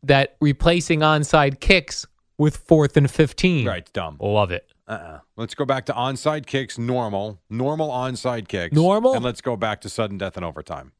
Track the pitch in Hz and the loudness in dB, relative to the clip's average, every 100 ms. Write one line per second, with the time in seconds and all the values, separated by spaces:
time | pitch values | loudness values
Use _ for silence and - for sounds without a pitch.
0 | 139 139 139 _ 147 139 170 175 156 160 | 4 4 4 _ 0 2 2 2 2 2
1 | 156 156 147 151 143 139 - 190 147 - | 4 2 4 4 2 0 4 4 2 -12
2 | - _ _ _ 151 - - 156 147 - | -14 _ _ _ 0 0 4 4 6 4
3 | 139 - 151 - 185 170 120 92 - - | 2 4 0 2 0 2 -2 -4 -8 -8
4 | 85 73 101 104 101 87 _ _ _ 107 | -8 -6 -2 0 0 -2 _ _ _ -12
5 | 82 76 _ - 113 - 135 135 - 123 | -12 -20 _ -14 -12 -6 -2 -2 -2 -4
6 | 123 131 151 151 123 139 131 - 117 127 | -4 -4 -4 -4 -4 -6 -6 -8 -4 -4
7 | 117 98 107 101 _ 110 131 156 156 127 | -4 -6 -8 -12 _ -4 -4 -2 -4 -4
8 | 127 123 127 120 104 98 87 147 170 202 | -6 -4 -6 -6 -6 -6 0 2 4 4
9 | 240 262 123 113 - 113 110 104 104 - | 2 0 -4 -6 -6 -4 -4 -6 -8 -6
10 | 110 98 98 92 87 78 76 76 64 _ | -6 -4 -8 -8 -10 -10 -12 -14 -14 _